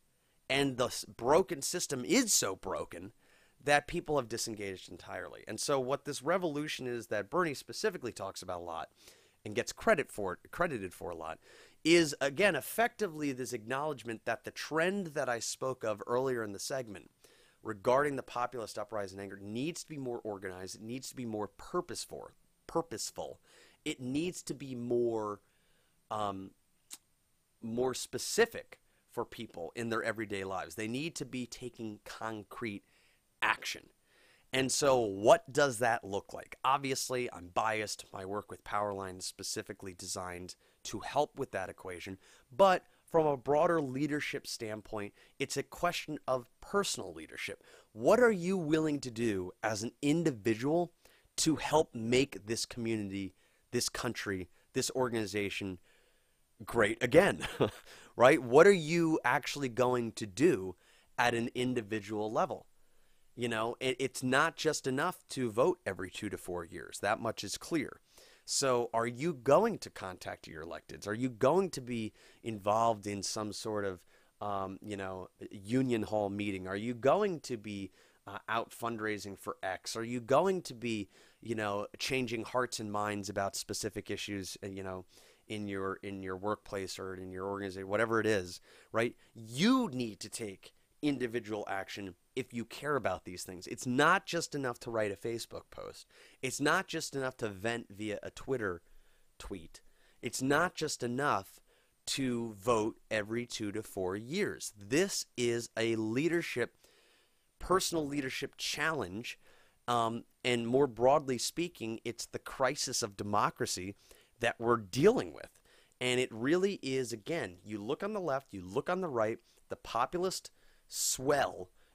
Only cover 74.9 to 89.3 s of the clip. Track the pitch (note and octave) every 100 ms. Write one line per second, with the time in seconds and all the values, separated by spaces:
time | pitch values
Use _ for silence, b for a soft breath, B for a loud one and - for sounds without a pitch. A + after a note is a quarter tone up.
74.9 | G2 F#2+ F#2 - - G#2 G#2 G2 C3 C3
75.9 | A2+ G2 G#2+ G2+ G2+ G#2 F#2+ F#2 G2+ A#2
76.9 | A#2+ C3 F3+ G#3 D#3+ - A#2 G#2+ G2+ F#2+
77.9 | b b b - G2+ - A2+ - - A#2
78.9 | A2+ G#2+ G#2 G2+ F#2 - - F#2+ F2+ -
79.9 | A2+ A#2 B2 A2+ C3+ F#3+ F#3 - A#2+ A#2
80.9 | A2 F#2+ b b b G#2+ A2 G#2 G2+ -
81.9 | - - C3 A#2+ A#2 G#2 B2+ B2 - G#2
82.9 | G#2 G#2 G#2 G2 G2+ G2 - - G#2 G#2+
83.9 | G#2 - G2+ - G2+ F2+ - G2+ F#2+ F#2+
84.9 | F#2 - B B B B G#2+ G2+ G2 F#2+
85.9 | F#2+ G2+ G2 F#2+ F#2 G2+ G#2+ - G2 F#2
86.9 | - F#2+ F#2 F#2 F#2 G2 G2 G2 F#2+ F#2+
87.9 | G#2 A2+ A2+ G#2+ G#2 F2+ - B B B
88.9 | A2 A#2 - b